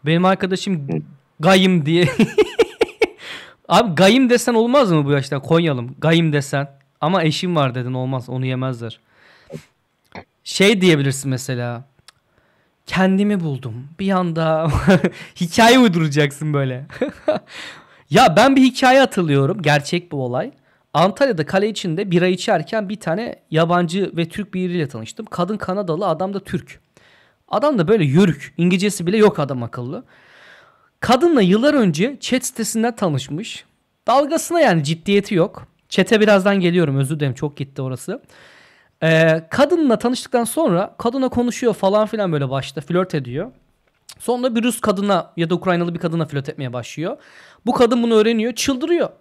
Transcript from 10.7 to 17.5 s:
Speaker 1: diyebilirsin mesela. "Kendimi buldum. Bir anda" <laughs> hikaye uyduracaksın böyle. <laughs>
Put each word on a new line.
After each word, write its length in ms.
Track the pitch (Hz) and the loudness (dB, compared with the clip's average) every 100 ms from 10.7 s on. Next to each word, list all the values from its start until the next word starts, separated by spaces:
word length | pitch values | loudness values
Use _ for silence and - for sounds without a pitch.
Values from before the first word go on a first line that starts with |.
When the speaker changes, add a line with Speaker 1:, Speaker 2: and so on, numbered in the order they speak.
| 220 | 4
Speaker 1:
diyebilirsin 500 | 180 156 139 135 143 | 4 2 0 -2 -6
mesela. 520 | 131 - 123 120 120 135 _ _ _ _ _ _ _ _ _ - | -6 -6 -6 -6 -10 -14 _ _ _ _ _ _ _ _ _ -8
"Kendimi 540 | 175 190 190 208 202 | 0 2 2 0 -2
buldum. 480 | 160 131 123 113 139 165 | -4 -6 -8 -12 -16 -8
Bir 120 | 196 | -4
anda" 600 | 190 180 165 160 156 160 127 - 185 | -2 -2 -2 -2 0 0 0 4 2
<laughs> 320 | 185 - - - | 2 -6 -20 -8
hikaye 440 | 269 - 226 262 | -4 4 6 6
uyduracaksın 760 | 233 170 160 139 147 - 156 | 4 2 0 0 -2 -2 -4
böyle. 320 | 147 135 127 147 | -2 -4 -6 -12
<laughs> 40 | - 277 - - 311 _ | -8 -8 -6 -4 -4 _